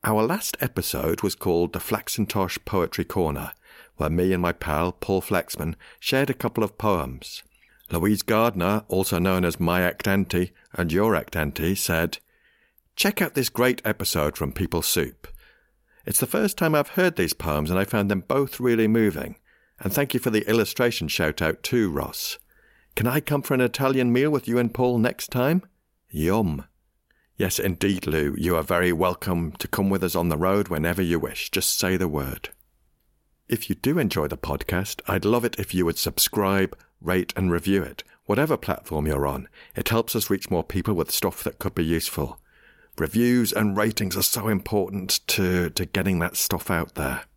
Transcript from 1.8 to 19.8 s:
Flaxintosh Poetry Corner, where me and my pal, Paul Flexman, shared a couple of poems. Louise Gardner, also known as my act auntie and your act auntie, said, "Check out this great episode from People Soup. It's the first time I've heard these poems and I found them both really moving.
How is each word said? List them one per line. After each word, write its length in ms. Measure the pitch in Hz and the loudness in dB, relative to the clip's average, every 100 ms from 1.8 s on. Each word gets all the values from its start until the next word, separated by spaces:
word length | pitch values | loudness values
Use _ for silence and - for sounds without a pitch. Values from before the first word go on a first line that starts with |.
Flaxintosh 760 | - 104 - - 104 104 92 - | -4 -4 -4 -4 -2 0 -2 -2
Poetry 400 | - 98 82 - | -4 0 0 -2
Corner, 480 | 85 - 82 69 - - _ - - _ | -4 0 0 -2 -8 -14 _ -20 -20 _
where 140 | 80 | 0
me 220 | 85 90 | 2 2
and 100 | 92 | 2
my 100 | 87 | 0
pal, 400 | 85 - 76 87 | -2 -2 0 0
Paul 280 | - - 95 | -4 -2 -2
Flexman, 560 | - 95 - - 82 82 - - | 2 -2 -2 -4 -6 -6 -12 -10
shared 300 | - 135 135 | -2 0 0
a 40 | |
couple 300 | 127 117 - | 0 -2 0
of 120 | 107 - | -2 0
poems. 640 | 110 92 69 64 - - - _ _ _ - | 0 0 0 -8 -14 -16 -18 _ _ _ -4
Louise 320 | 85 92 104 | 0 2 2
Gardner, 600 | - 110 117 92 87 107 - | 2 2 2 2 0 0 0
also 300 | 92 95 87 | 0 2 2
known 260 | 90 92 | 2 2
as 160 | 90 80 | 2 0
my 220 | 85 90 | 0 2
act 260 | 90 - - | 2 0 0
auntie 440 | 98 92 87 90 _ _ | 0 2 0 -2 _ _
and 200 | - 87 | -4 0
your 220 | 80 107 | 2 4
act 220 | 90 - 82 | 2 0 -4
auntie, 380 | 76 69 80 | -4 -2 -2
said, 440 | 98 - 82 85 - _ _ _ _ _ _ _ - | 0 0 0 0 -4 _ _ _ _ _ _ _ 0
"Check 260 | 190 214 | 0 2
out 120 | 170 | -2
this 140 | - 127 | 0 -2
great 320 | - 127 123 | 2 2 2
episode 520 | 107 107 95 - 73 - | -2 -2 -2 0 0 0
from 160 | 73 | -4
People 300 | - 87 85 | -2 -2 -2
Soup. 460 | - - 69 - - - - _ _ _ _ _ - | 0 0 -2 -6 -20 -20 -20 _ _ _ _ _ -2
It's 120 | 208 | -2
the 60 | 233 | 0
first 300 | 220 214 - | 0 0 2
time 160 | 165 | 2
I've 160 | 151 147 | 2 2
heard 260 | - 180 170 | 2 2 2
these 180 | 87 | -2
poems 360 | - 82 76 76 | 0 -2 0 0
and 80 | 90 | 0
I 60 | |
found 260 | 98 113 101 | 2 2 2
them 140 | 98 - | 0 0
both 320 | 135 135 - | 0 0 0
really 280 | 123 117 110 | 2 4 4
moving. 480 | 113 110 78 67 - _ _ _ _ | 4 4 0 -8 -12 _ _ _ _